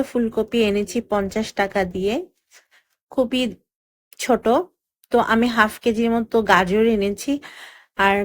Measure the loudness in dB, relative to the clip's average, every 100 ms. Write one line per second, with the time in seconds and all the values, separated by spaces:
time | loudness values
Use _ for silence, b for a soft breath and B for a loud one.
0 | -2 -2 -2 -2 -2 0 0 0 -2 -6
1 | -4 -4 -2 -4 -6 -4 -2 -2 -2 -2
2 | -2 -4 -8 _ _ b b b b b
3 | _ -4 -2 0 -2 -6 _ _ _ _
4 | _ -12 -2 0 2 0 0 _ _ _
5 | _ 0 2 2 2 2 0 0 -2 0
6 | 0 0 0 -2 4 2 4 2 2 2
7 | -2 -4 -4 -6 B B B B B 0
8 | 2 2